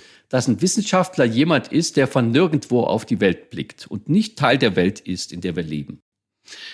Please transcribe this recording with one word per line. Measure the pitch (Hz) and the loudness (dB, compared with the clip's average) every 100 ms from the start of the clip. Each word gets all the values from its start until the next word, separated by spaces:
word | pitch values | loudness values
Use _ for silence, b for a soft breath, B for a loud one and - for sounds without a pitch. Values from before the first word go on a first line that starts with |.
| b b b | b b b
dass | 127 127 | -2 0
ein | 110 | 0
Wissenschaftler | 185 - 202 185 180 - 123 | 0 0 0 0 0 0 0
jemand | 113 160 147 - | 2 2 0 0
ist, | 135 170 - | -2 0 0
der | 131 | 0
von | 139 117 | 2 2
nirgendwo | 123 180 151 - 120 | 2 2 0 0 0
auf | - 107 | 2 -2
die | - 107 | -2 2
Welt | 101 90 - | 2 0 -6
blickt | 90 - - - | -12 -12 -12 -12
und | 104 - | -10 0
nicht | 175 214 - | 0 0 0
Teil | 143 127 | 2 2
der | 123 92 | 2 2
Welt | 90 104 | 0 0
ist, | - 90 - | -8 -8 -8
in | 87 | -8
der | 92 85 | -6 -6
wir | |
leben. | 80 76 69 - _ _ _ _ B B B | -6 -8 -10 -14 _ _ _ _ B B B